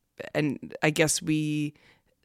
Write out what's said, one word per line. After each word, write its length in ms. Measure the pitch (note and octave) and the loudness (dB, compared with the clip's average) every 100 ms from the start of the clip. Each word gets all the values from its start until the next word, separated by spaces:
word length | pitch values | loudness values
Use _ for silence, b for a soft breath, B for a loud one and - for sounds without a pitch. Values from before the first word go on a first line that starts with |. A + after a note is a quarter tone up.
| _ - - | _ -14 -6
And 400 | - D3 - - - | 0 0 -2 -8 -2
I 100 | D#3 | 0
guess 300 | D3+ D#3 - | 4 2 2
we, 520 | E3+ D#3 D3+ D3+ D3 - b b b b | 0 0 0 -2 -4 -6 b b b b